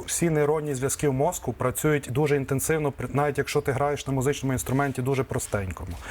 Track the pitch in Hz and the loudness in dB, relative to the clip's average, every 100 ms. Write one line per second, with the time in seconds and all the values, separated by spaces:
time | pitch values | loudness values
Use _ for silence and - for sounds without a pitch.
0 | - - 170 151 147 156 151 131 131 - | -2 0 2 4 4 2 0 -2 -2 0
1 | 147 131 143 - - - 127 120 156 143 | 0 2 0 0 -4 -2 -2 2 2 2
2 | - 123 151 143 131 135 - 160 147 - | 0 0 2 2 2 0 0 0 0 -2
3 | 123 135 147 143 131 110 127 117 143 143 | -2 0 2 0 0 0 0 0 0 0
4 | - 135 127 139 135 127 - 131 143 127 | -2 0 0 0 0 -2 0 0 2 0
5 | 123 135 131 127 - 104 95 - 92 87 | 0 0 0 -4 -2 -2 -2 -6 -10 -10
6 | - | -10